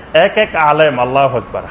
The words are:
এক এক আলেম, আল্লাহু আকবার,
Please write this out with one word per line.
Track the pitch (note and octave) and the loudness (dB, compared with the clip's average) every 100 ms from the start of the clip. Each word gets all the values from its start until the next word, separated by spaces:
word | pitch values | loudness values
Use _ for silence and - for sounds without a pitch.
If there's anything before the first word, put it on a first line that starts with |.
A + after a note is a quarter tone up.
| - | -2
এক | D#3 G3 G#3+ | 0 2 0
এক | G#3+ E3 | -2 0
আলেম, | D3+ D3+ D#3 B2+ | 0 2 2 0
আল্লাহু | B2 C3+ C3+ A#2+ | -2 0 0 -2
আকবার, | - G2 F2+ | -6 -12 -12